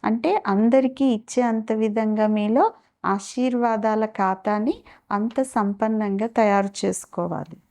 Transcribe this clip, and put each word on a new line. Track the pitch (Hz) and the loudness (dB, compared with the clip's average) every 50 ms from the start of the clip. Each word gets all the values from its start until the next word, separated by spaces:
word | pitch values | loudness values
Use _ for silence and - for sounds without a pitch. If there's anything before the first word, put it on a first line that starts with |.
| - | 0
అంటే | 208 220 233 226 330 403 - - | -2 -2 0 0 0 0 0 0
అందరికీ | - 196 202 220 233 233 269 262 262 262 - 277 262 240 | 0 2 2 4 4 4 4 4 2 0 0 0 2 2
ఇచ్చే | 220 226 - - 254 | 0 -4 -4 -2 0
అంత | 247 240 226 220 220 226 | 0 0 0 -2 -2 -2
విధంగా | 226 220 220 220 208 226 220 220 214 214 214 214 | -2 0 0 0 0 0 0 0 0 2 2 2
మీలో | 214 214 208 208 220 262 370 453 453 - _ _ _ _ - | 2 0 0 2 2 2 2 2 0 -6 _ _ _ _ -4
ఆశీర్వాదాల | - 196 202 196 - - - 247 254 247 240 240 233 226 220 208 220 214 214 220 | -2 -2 -2 -4 -8 -4 -2 -2 0 0 0 0 0 0 0 0 0 0 0 -2
ఖాతాని | 214 214 - 196 190 190 - - 214 208 208 214 254 370 - _ - - - _ _ | -2 -2 -2 0 0 0 -2 -2 -2 -2 0 0 -2 -4 -4 _ -20 -20 -20 _ _
అంత | - 202 214 233 - - | -4 -2 -2 -2 -2 -2
సంపన్నంగా | 269 262 - 233 208 202 202 196 220 220 220 214 214 202 196 196 214 226 | -4 -2 0 0 0 0 0 0 -2 -2 0 -2 -2 -2 -2 -2 -2 -2
తయారు | 226 - 220 208 202 202 196 196 196 | 0 2 2 4 4 2 0 -2 -4
చేసుకోవాలి. | - - 196 185 - - _ - - 175 175 - - - - - - _ _ | -4 -4 -2 -4 -4 -8 _ -6 -6 -6 -4 -4 -8 -8 -10 -16 -20 _ _